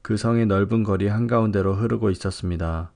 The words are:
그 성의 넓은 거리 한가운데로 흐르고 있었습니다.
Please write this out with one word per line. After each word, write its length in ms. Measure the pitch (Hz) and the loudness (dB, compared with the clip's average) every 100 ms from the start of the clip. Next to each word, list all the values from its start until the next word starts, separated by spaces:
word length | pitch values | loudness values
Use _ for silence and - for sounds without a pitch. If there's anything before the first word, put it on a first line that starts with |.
그 160 | - 107 | -2 -2
성의 300 | 117 117 113 | 2 2 2
넓은 360 | 98 101 113 | 2 2 2
거리 240 | 107 95 101 | 2 0 0
한가운데로 680 | 107 120 117 110 98 95 | 0 0 2 2 2 0
흐르고 340 | 98 113 113 107 | 0 0 0 0
있었습니다. 800 | 92 95 - 92 85 82 82 82 | -2 -4 -4 -4 -2 -2 -4 -8